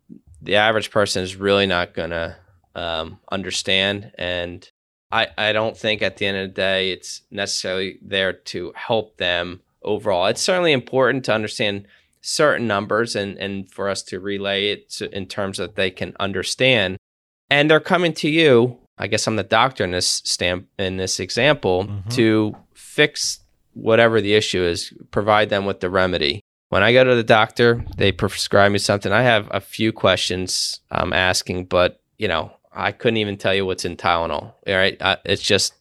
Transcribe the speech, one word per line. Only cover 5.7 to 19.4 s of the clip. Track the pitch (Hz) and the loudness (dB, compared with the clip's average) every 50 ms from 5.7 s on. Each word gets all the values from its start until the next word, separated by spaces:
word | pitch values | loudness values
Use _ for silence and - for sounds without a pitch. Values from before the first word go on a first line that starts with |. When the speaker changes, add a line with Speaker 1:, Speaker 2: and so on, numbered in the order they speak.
| 104 - | -4 -4
Speaker 1:
think | - 110 107 104 | -4 -4 -2 -2
at | 107 98 110 - | -2 -4 -4 -4
the | 104 | -4
end | 98 98 95 | -4 -2 -4
of | 95 95 | -6 -6
the | 92 | -4
day, | - 95 95 95 95 95 95 | -4 -2 0 0 0 0 -2
it's | 90 87 - - - - - _ | -4 -6 -10 -14 -16 -16 -16 _
necessarily | - 98 101 101 - - - 95 92 95 95 95 - - | -8 -6 -6 -4 -4 -6 -4 -4 -4 -4 -6 -6 -8 -14
there | - 98 98 95 95 92 87 | -12 -4 -2 -2 0 -2 -2
to | - _ - - 90 87 - - | -6 _ -10 -10 -8 -8 -8 -10
help | - - - 120 110 - - _ _ | -14 -4 -2 -2 -2 -2 -6 _ _
them | 90 87 87 87 87 90 87 - _ _ _ _ - | -2 0 0 0 -2 -4 -8 -14 _ _ _ _ -6
overall. | - 107 104 110 104 95 87 90 | -4 -4 -2 0 0 0 2 2
It's | 104 117 - | 0 0 -2
certainly | - - 185 180 175 165 | -2 -2 0 2 2 2
important | 147 127 123 - - 131 131 117 135 135 131 | 2 2 0 -2 0 2 2 2 2 0 -2
to | - 107 | -2 -2
understand | 110 107 104 - - 113 104 101 101 101 _ _ _ _ _ _ _ | -2 -2 -6 -4 -4 -4 -2 -2 -6 -10 _ _ _ _ _ _ _
certain | - - - - 156 147 110 78 120 | -10 -8 -2 2 2 2 2 2 0
numbers | 113 104 101 104 98 110 107 117 117 - | 0 0 -2 0 0 -2 -2 -2 -2 -4
and, | 107 101 101 95 - | -4 -4 -6 -6 -8
and | 95 98 98 98 95 - | -8 -8 -6 -8 -10 -12
for | _ - 98 98 | _ -6 -6 -4
us | 95 - - | -4 -6 -8
to | - - 92 | -10 -12 -10
relay | 92 101 101 98 98 98 98 98 101 104 | -6 -6 -6 -4 -2 -2 -2 0 0 0
it | 98 - - _ | -2 -4 -8 _
to, | - - 104 87 - | -12 -10 -10 -8 -8
in | 98 92 - | -10 -10 -8
terms | - - 101 98 92 - | -6 -6 -6 -6 -4 -6
that | 95 85 - | -8 -8 -2
they | - 95 95 | -2 -2 -2
can | - - 101 87 - - | -2 -6 -10 -10 -6 -6
understand. | 98 98 98 98 87 - - - 127 131 127 113 98 92 92 - - _ _ _ _ _ _ _ _ _ | -6 -4 -4 -6 -6 -6 -2 2 2 4 4 4 2 0 -4 -6 -12 _ _ _ _ _ _ _ _ _
And | 139 143 147 156 | 2 2 4 6
they're | 156 151 | 4 4
coming | 151 - 185 170 180 170 165 | 4 2 0 2 2 0 -2
to | - - 156 | -2 -2 0
you, | 151 165 165 147 127 117 120 127 120 - _ _ _ - | 2 4 6 6 8 6 6 4 0 -8 _ _ _ -10
I | 98 101 | -6 -4
guess | 107 107 - 113 | -4 -2 -2 -2
I'm | 110 | -2
the | 107 | -2